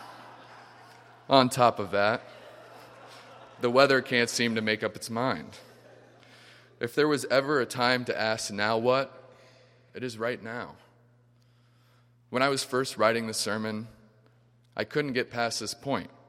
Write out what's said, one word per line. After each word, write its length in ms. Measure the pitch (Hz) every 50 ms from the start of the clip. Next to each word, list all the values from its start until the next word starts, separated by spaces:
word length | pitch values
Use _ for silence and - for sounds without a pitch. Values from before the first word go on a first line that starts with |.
| - - - - - - - - - - - - - - - - - - - - - - - - - -
On 180 | 139 135 127 123
top 300 | - 123 123 117 - -
of 140 | 104 87
that, 320 | 95 101 101 107 117 - - - - - - - - - - - - - - - - - - - - - - - - - - - - -
the 100 | 123 120
weather 320 | 120 131 139 135 135 127
can't 260 | 123 - 127 120 117 117
seem 280 | - - 117 117 113
to 40 | 110
make 220 | 110 110 110 110
up 140 | 117 104 -
its 120 | - - -
mind. 420 | 113 117 127 131 104 80 73 104 98 - - - - - - - - - - - - - - - - - - - - - - - _ -
If 160 | 120 117 -
there 100 | 147 147
was 180 | 156 147 127 120
ever 340 | - 120 139 139 139 151 135
a 60 | 120
time 380 | - - 123 120 123 127 123 120
to 140 | 117 - -
ask, 300 | 110 110 110 113 - -
"Now 280 | 104 101 104 110 113 110
what?" 540 | 113 123 127 135 135 - - - - - - - - - - - - _ _ _ _ _ -
it 80 | 98
is 160 | 123 127 110 110
right 240 | 113 120 123 -
now. 320 | 101 113 117 123 98 80 80 - - _ _ _ _ _ _ _ _ _ _ _ _ _ _ _ _ _ _ _ _ _ _ _ _ _ _ _ _ _
When 120 | 123 123
I 60 | 135 139
was 160 | 139 127 -
first 320 | - 127 127 135 - -
writing 320 | 107 107 110 113 117 113 110
the 60 | 107
sermon, 520 | - - 107 104 110 110 110 107 107 117 117 - - - _ _ _ _ _ _ _ _ _ _ _ _ _ _
I 60 | -
couldn't 300 | 110 - - 151 147 143
get 180 | 120 123 117 -
past 300 | - 120 117 113 - -
this 120 | 110 101
point. 380 | - - - 139 131 104 87 - - - _